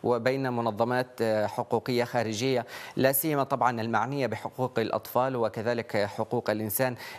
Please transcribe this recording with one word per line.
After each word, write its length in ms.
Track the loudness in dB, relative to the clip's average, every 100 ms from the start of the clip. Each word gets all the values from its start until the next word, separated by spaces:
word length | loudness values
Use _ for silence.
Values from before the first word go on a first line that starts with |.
وبين 500 | 2 2 2 0 -2
منظمات، 680 | 0 -2 0 2 2 -2 -2
آه، 240 | 2 2 0
حقوقية 580 | -4 -2 -2 2 0
خارجية، 640 | 0 0 0 -2 0 0 -2 -12 -6 2
لا 160 | 2
سيما 320 | 2 0 0
طبعًا 360 | 0 2 2 2
المعنية 460 | 0 0 0 -2 -2
بحقوق 520 | -2 -8 -4 -2 0
الأطفال 580 | 0 -2 0 0 2 0
وكذلك 600 | -2 0 -2 -2 0 0
حقوق 540 | 0 -2 -2 0 0
الإنسان، 460 | -2 -2 0 0 -2 -12